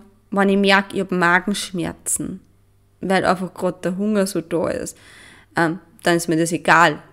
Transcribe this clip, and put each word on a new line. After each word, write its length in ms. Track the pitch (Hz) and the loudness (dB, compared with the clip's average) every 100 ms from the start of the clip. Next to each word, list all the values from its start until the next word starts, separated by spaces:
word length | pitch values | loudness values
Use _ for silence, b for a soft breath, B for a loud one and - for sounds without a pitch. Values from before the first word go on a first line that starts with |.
| - _ _ | -14 _ _
wenn 180 | 196 196 | 0 2
ich 80 | 196 | 4
merk, 360 | 196 196 196 | 4 4 2
ich 60 | 196 | -4
hab 120 | 190 | -4
Magenschmerzen, 1300 | 180 170 180 180 202 - 185 160 - - - - 190 - _ _ _ _ _ | 0 2 2 0 -4 -6 -6 -8 -8 -6 -6 -6 -12 -18 _ _ _ _ _
weil 240 | 185 190 - | -2 0 0
einfach 280 | 180 185 | -2 -4
grad 300 | - 180 180 170 | -6 -6 -4 -6
der 120 | 185 | -4
Hunger 300 | 208 208 190 | -2 0 0
so 140 | 170 | -4
da 280 | 160 165 - | -4 -4 -2
ist, 280 | - - B B B B B B - | -4 -8 B B B B B B -2
ähm, 240 | 165 185 - _ | -2 -2 -10 _
dann 120 | - 170 | 0 0
ist 120 | 170 | 0
mir 100 | 160 | 0
das 140 | 165 | 0
egal, 500 | 170 160 160 170 151 - | 0 4 6 4 2 -8